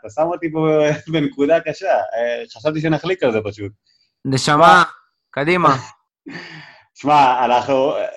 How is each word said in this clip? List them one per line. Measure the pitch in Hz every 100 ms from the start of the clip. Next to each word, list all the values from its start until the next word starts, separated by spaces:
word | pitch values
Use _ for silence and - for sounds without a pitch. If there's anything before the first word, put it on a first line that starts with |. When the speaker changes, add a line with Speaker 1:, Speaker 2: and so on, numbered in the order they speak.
Speaker 1:
אתה | 110
שם | 143 165
אותי | 175 165
פה | 160 160 156 151
<laughs> | 151 -
בנקודה | 160 139 135 143 165
קשה, | 160 147 190
אה, | 123 92 113 120 120 117 117
חשבתי | 143 156
שנחליק | 160 151 165 185
על | 135
זה | 110
פשוט. | 104 104 101 - _ _ _ _
Speaker 2:
נשמה, | 135 131 - 147 170
Speaker 1:
שמע, | 180 165 - _ _ _
Speaker 2:
קדימה. | 135 147 180 156 131 - - _ _ -
Speaker 1:
<laughs> | 175 - 156 - - _ -
שמע, | 139 147 131 123
אנחנו... | 120 123 139 135 143 104 92